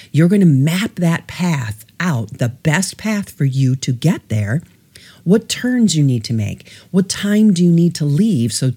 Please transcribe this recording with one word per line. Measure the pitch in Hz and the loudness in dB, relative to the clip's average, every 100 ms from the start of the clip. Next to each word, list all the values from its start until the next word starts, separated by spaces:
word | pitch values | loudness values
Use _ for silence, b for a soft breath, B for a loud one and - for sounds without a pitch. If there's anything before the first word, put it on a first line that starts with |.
| B | B
you're | 143 170 | 2 2
gonna | 208 | 4
map | 180 131 147 180 220 - | 4 4 2 -2 -4 -2
that | 175 165 - | -2 -2 -6
path | - 180 151 113 104 - _ | -6 -2 -2 -4 -10 -16 _
out, | 175 127 107 - | -4 -2 -4 -4
the | 120 | -6
best | - 160 151 190 - | -2 -2 -2 -2 -6
path | 214 208 190 | -6 -4 -6
for | - | -4
you | 139 131 131 135 | -2 0 0 0
to | - | -4
get | 120 151 277 - | -2 0 -2 -4
there, | 110 101 139 - _ _ B B B | -4 -2 -4 -6 _ _ B B B
what | - 220 226 | 0 0 0
turns | - 247 247 220 156 | -6 -2 2 2 2
you | |
need | 143 123 | 0 0
to | - | -2
make, | 117 101 - B B B | -4 -4 -8 B B B
what | 185 190 | -2 -2
time | - 202 208 220 | -4 -2 2 4
do | 170 | 4
you | 175 | 4
need | 170 170 | 4 2
to | 170 | 0
leave | 147 143 226 151 117 | -2 0 0 0 -2
so | - 127 | -2 -4